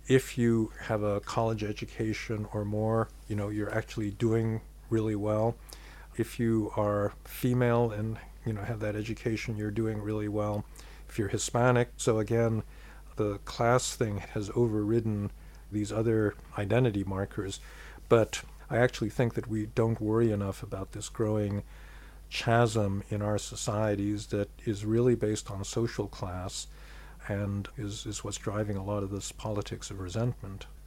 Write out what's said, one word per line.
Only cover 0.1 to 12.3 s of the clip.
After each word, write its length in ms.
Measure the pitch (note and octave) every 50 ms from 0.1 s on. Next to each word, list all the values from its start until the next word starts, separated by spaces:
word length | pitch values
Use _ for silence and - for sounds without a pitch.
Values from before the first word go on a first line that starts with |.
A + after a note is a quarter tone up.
| C3 C3 - - -
you 340 | B2+ A#2 A#2 A2+ A2+ A2 A2 - - -
have 200 | - A2 G#2 G#2
a 160 | G#2 G2+ G#2
college 440 | - - - A#2+ A2+ A2+ A2+ G#2 G#2+
education 840 | G2+ G#2 - A2+ - - - A2+ A2 G#2 - - - A2 G#2 G#2 - -
or 100 | G#2+ G#2
more, 460 | G#2 G#2+ G#2+ A2 A2 A2+ A2+ A2 - - - -
you 80 | - G#2+
know, 140 | G#2 G#2 G#2
you're 240 | G#2 G#2+ G#2 G2+ A2+
actually 360 | A2 A2 - - A2+ G#2+ G2+
doing 500 | G2+ - A#2 A2+ A2+ A#2 A2+ A2+ A2 A2 - - - - - -
really 260 | A#2 A2+ G#2+ A2 G#2+
well. 400 | G2+ G#2 G#2+ G#2+ G#2+ A2 A#2 A#2 - - - - - - - - - - - -
If 240 | - A2+ - - -
you 320 | A#2+ A2+ A2+ A2 G#2 G#2 -
are 340 | A2 G#2 G#2 G#2 G2+ G2+ G#2 - - -
female 640 | - - - - B2 B2 B2 B2 A#2+ A#2+ A#2+ A#2+ A2+
and, 260 | G#2 G#2 A2 A2 A2+ - - - - - -
you 80 | A2+ G#2+
know, 80 | G2+
have 180 | G2+ - A#2 G#2
that 160 | G#2+ G#2+ G2+
education, 600 | G#2+ G#2+ A2+ A2 - - B2 A2 G#2 - B2 A2
you're 140 | G#2 G#2+ G#2
doing 300 | G2+ A2+ A2 A2 A2 G#2+
really 280 | G#2 G#2 G#2+ G#2+ G#2+ G#2
well. 340 | G#2 G#2 G#2 G#2 G#2 G#2 - - - - - - - - - -
If 100 | - -
you're 80 | G#2
Hispanic, 640 | G2 - G2+ - - - A#2+ A#2+ B2+ B2 A#2+ A#2+ - -
so 220 | - - B2+ A2 A2
again, 440 | G#2+ G2